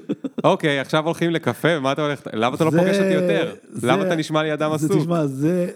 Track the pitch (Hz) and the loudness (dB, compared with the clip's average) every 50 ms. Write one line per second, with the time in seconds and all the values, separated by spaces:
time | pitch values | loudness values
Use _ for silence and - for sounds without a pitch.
0 | - - - - - 269 - - - 151 185 180 - 151 139 139 127 - - 156 | -2 -4 -8 -8 -8 -10 -4 0 2 2 2 2 2 0 0 -2 -2 0 -2 0
1 | 151 165 170 - 165 170 165 156 - 127 117 - - 151 170 147 131 135 139 147 | 0 0 -2 -2 0 0 0 0 -2 -2 -2 0 0 0 0 0 0 -2 0 0
2 | 151 147 143 - - - - 110 113 123 135 - 165 160 147 170 175 190 196 202 | -2 -2 -4 -6 -8 -6 -2 0 0 0 2 2 2 2 4 2 2 2 2 2
3 | 190 190 185 185 180 175 170 - - - 98 - - - - - 113 120 127 - | 2 2 2 2 2 2 0 0 0 -2 -6 -10 -16 -14 -8 -4 0 0 2 2
4 | 190 185 170 160 156 - 156 156 156 156 151 147 156 151 156 151 156 160 196 160 | 2 0 0 -2 -2 0 0 0 0 0 -2 -2 -2 -2 -2 0 0 0 2 2
5 | 151 170 170 165 151 139 135 135 143 160 180 180 175 185 - | 0 0 0 0 0 -2 -2 -2 0 0 0 0 -2 -2 -2